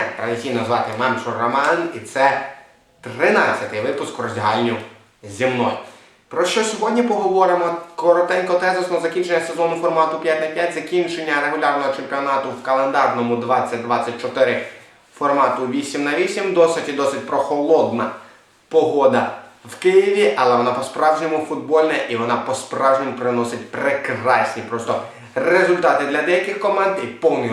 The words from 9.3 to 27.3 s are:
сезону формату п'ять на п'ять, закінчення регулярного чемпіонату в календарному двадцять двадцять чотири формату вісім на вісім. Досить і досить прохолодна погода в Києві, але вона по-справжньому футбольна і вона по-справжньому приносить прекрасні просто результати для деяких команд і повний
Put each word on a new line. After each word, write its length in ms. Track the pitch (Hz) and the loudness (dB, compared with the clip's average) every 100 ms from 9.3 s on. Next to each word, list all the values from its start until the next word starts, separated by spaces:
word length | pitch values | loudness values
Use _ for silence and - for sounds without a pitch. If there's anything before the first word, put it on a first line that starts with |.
| 165 | 0
сезону 360 | 170 160 170 170 | 0 0 0 0
формату 420 | 170 160 156 156 | 0 2 2 0
п'ять 220 | 160 156 | -2 0
на 60 | 156 | -2
п'ять, 280 | 165 175 | -2 -4
закінчення 600 | 160 147 175 165 160 156 147 | -4 -2 -2 -2 -4 -2 -2
регулярного 480 | 147 151 147 143 135 135 | 0 0 0 0 -2 -4
чемпіонату 520 | - 139 139 135 131 | -4 -4 -2 -2 -2
в 140 | 123 | -6
календарному 760 | 135 131 135 139 131 123 120 117 | -2 0 2 2 2 0 -2 -2
двадцять 460 | 120 139 - 117 | 0 0 0 -4
двадцять 400 | 117 - 120 - | -2 -2 -2 -6
чотири 400 | 123 131 123 - - - - - _ - | -4 0 2 0 -6 -14 -20 -20 _ -4
формату 480 | 143 143 127 123 127 | 0 2 2 0 -4
вісім 380 | 139 131 143 | -4 -4 -4
на 120 | 143 156 | -2 0
вісім. 380 | 185 208 196 | -2 -2 0
Досить 340 | 175 165 165 143 | 4 4 4 -2
і 40 | |
досить 340 | 135 135 127 - | -2 0 -2 -4
прохолодна 840 | 135 139 147 147 156 113 117 - - - - _ _ - | -2 0 0 4 4 4 0 -4 -8 -18 -20 _ _ -2
погода 600 | 160 151 143 135 120 - - - - | 2 2 4 4 4 0 -6 -16 -20
в 120 | - - | -18 -2
Києві, 580 | 185 190 196 202 151 131 | 4 6 6 4 2 4
але 200 | 127 123 | 2 4
вона 160 | 123 | 2
по-справжньому 720 | 123 - - 151 156 160 156 151 | -2 -4 0 2 2 0 -2 -4
футбольна 460 | 139 123 156 156 135 - | -6 0 2 4 2 -2
і 80 | 117 | -2
вона 200 | 120 120 | 0 -2
по-справжньому 760 | 127 131 - - 135 135 135 | -2 -6 -6 0 2 2 0
приносить 580 | 120 123 120 120 120 - | -4 -2 0 -2 -4 -8
прекрасні 920 | - 139 139 - 123 127 113 107 117 107 | -4 -2 -2 -4 -2 2 2 2 -4 -6
просто 340 | 117 - 101 - - - | -6 -4 -4 -6 -16 -8
результати 680 | 131 160 185 175 175 - 147 | -2 2 4 4 4 2 2
для 180 | 139 151 | 0 -2
деяких 360 | 170 180 196 202 | 2 0 0 -2
команд 380 | 202 190 196 196 | 0 2 0 0
і 40 | 120 | -6
повний 440 | - 160 | 0 2